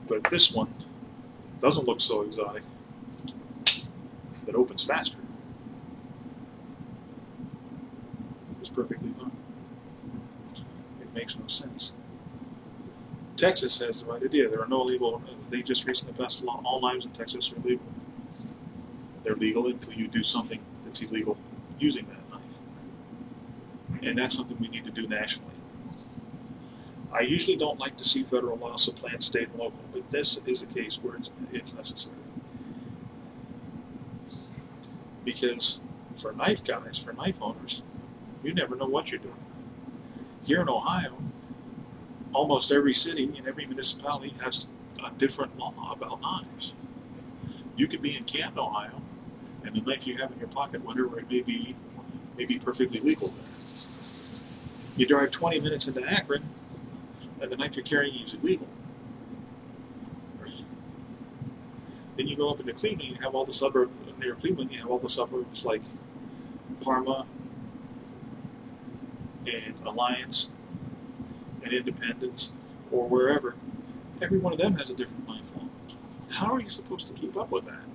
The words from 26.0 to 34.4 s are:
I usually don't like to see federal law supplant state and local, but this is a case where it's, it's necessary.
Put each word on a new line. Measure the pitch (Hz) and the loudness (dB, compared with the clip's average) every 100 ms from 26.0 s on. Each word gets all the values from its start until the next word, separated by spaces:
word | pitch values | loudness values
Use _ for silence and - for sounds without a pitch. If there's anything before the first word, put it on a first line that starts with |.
| - - - - - - - - - - - | -12 -12 -12 -12 -12 -12 -12 -14 -14 -12 -2
I | - | 2
usually | 123 165 190 160 | 6 6 6 6
don't | 151 - | 6 2
like | 135 131 | -2 2
to | - | 6
see | 135 | 6
federal | 131 127 123 117 | 6 4 4 0
law | 120 117 | -2 4
supplant | - - 123 120 | 4 4 -6 0
state | - 120 113 | 2 2 0
and | 117 | -2
local, | 113 - - | -4 -4 -8
but | 127 123 | -8 -2
this | 143 143 - 123 | 2 2 2 0
is | 123 | 0
a | 113 | 0
case | 123 110 - | -4 -4 -4
where | 117 - | -6 -6
it's, | - - 123 | -10 -8 -6
it's | 120 - | -6 -6
necessary. | - - - - - - - - - - - - - - - - - - - - - - - - - - - | -6 -6 -4 -8 -8 -12 -12 -10 -12 -10 -10 -10 -10 -12 -12 -14 -14 -12 -12 -10 -12 -12 -12 -10 -12 -12 -12